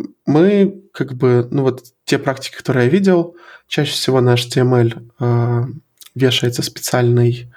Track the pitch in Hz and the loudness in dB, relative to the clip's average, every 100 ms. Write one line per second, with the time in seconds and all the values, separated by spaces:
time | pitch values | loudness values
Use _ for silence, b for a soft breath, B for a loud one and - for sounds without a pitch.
0 | - _ - 147 185 202 196 - - - | -14 _ 0 2 4 4 2 -2 -12 -10
1 | 131 123 127 123 120 143 131 127 - _ | -8 -2 2 2 0 -2 -2 -2 -8 _
2 | - 143 139 131 - - - 131 123 175 | -4 -2 -2 -6 -8 -10 -2 0 2 2
3 | 196 175 170 B B B B - 143 - | 4 2 0 B B B B -4 -4 -4
4 | - 131 123 123 - 131 127 127 117 - | 0 2 4 2 0 0 2 2 2 -2
5 | - - 120 120 120 120 127 147 _ _ | -14 -6 -2 0 0 -2 -4 -10 _ _
6 | - 123 131 120 123 120 120 - - 131 | -14 -2 0 0 -2 -4 -6 -8 -4 0
7 | 120 120 120 120 - | 2 2 2 0 -8